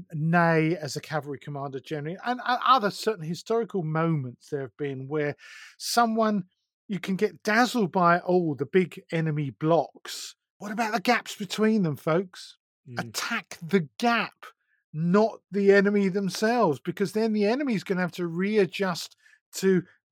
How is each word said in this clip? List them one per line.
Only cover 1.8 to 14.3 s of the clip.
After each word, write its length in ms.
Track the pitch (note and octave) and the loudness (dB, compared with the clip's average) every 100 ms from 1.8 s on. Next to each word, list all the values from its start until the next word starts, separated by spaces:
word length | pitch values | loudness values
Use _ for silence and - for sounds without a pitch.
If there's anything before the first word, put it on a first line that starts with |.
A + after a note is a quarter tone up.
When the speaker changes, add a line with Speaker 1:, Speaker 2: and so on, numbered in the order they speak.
| - D#3 D3 F#3+ | -8 -8 -8 -8
Speaker 1:
and, 160 | A#3 B3 | -6 -6
and 140 | A#3+ B3 - | -2 0 2
other 240 | C4 G3+ | 2 2
certain 340 | - A3 G3+ | -2 -4 -4
historical 600 | D#3 E3+ - A3+ A3+ G3 | -4 -8 -2 -2 -2 -4
moments 640 | D#3 D#3 E3 D#3 B2+ A#2+ - | -2 0 0 0 -4 -12 -8
there 140 | C#3+ | -8
have 140 | C3 - | -8 -8
been 300 | C#3+ C3 C3+ | -8 -6 -6
where 300 | D3+ D3 C#3+ - - - - | -2 -2 -4 -12 -20 -20 -12
someone, 680 | - A#3 A#3 A3+ G#3+ G#3 F3+ _ _ _ - | -4 0 2 2 0 0 -4 _ _ _ -10
you 100 | F3+ | -6
can 160 | - | -4
get 280 | F#3 G#3 - | -2 -2 -2
dazzled 480 | G#3+ A3 B3 B3 F3+ | 0 2 2 2 0
by, 280 | F#3+ F3 F3 - | 2 4 4 4
"Oh, 280 | F3+ E3 | 2 2
the 120 | C#3 C#3 | -2 0
big 340 | F#3+ F3+ - - | 2 2 -4 -6
enemy 380 | E3 D#3+ D3+ C#3 | -2 -2 -2 -4
blocks." 840 | - D#3 E3 B2+ - - - - - _ - | -2 2 2 2 -6 -16 -14 -14 -18 _ -14
What 140 | G3+ | -8
about 200 | G#3 A3 | -4 -2
the 80 | A3 | -2
gaps 360 | A#3+ A3 - - | 0 0 -2 -10
between 460 | G3+ - G#3+ A3 | -8 0 2 4
them, 100 | E3+ C#3 | 2 -2
folks? 600 | E3 E3 F#3 - - - _ _ C#3 | 0 0 -2 -10 -20 -20 _ _ -14
Speaker 2:
Mm. 100 | A#2+ A#2 | -12 -10
Speaker 1:
Attack 500 | - - A3+ - - | -8 -6 -6 -8 -14
the 260 | D#3+ G3 D#3 - | -2 0 0 -2
gap, 480 | A#3 A#3 F3+ | 0 0 -2